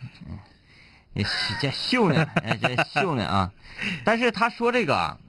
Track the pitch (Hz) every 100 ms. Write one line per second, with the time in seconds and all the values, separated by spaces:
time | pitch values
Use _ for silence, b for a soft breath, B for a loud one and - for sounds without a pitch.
0 | - - - 95 b b b b b b
1 | b - 101 - - 107 139 - - 247
2 | 196 165 151 - 214 110 110 123 - 147
3 | 180 135 85 98 92 - B B 196 165
4 | 208 226 240 214 233 - 233 247 170 104
5 | 80 -